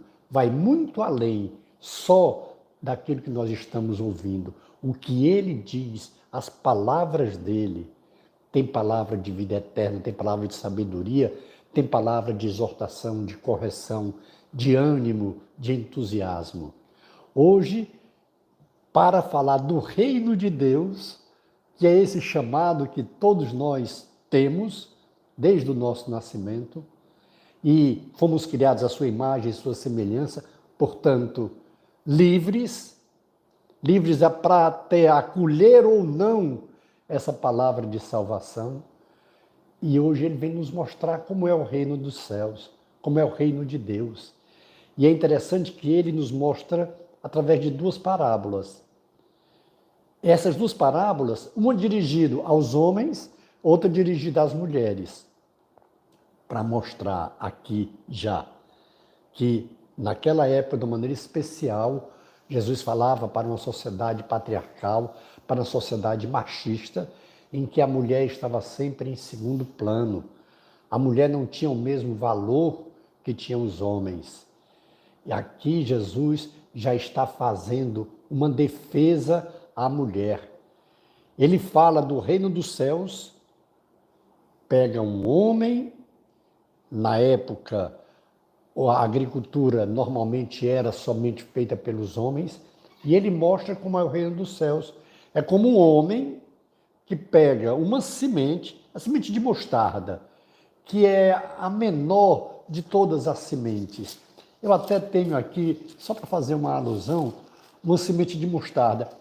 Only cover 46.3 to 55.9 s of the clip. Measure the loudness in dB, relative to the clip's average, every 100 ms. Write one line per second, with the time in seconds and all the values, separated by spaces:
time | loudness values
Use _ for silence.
46.3 | -2 -2 -2 -4 -4 -4 -10 -20 _ -4
47.3 | -2 2 2 2 -2 -4 -2 -2 0 0
48.3 | 0 -2 -6 -8 -18 _ _ _ _ _
49.3 | _ _ _ _ _ _ _ _ _ 4
50.3 | 4 4 0 -2 2 2 2 0 0 -2
51.3 | -4 -8 0 2 2 0 0 0 2 2
52.3 | 2 2 2 4 2 2 2 -2 -6 -12
53.3 | _ _ _ 4 4 4 2 0 0 -2
54.3 | 0 0 0 -4 0 0 -2 -8 -16 _
55.3 | _ _ _ _ _ _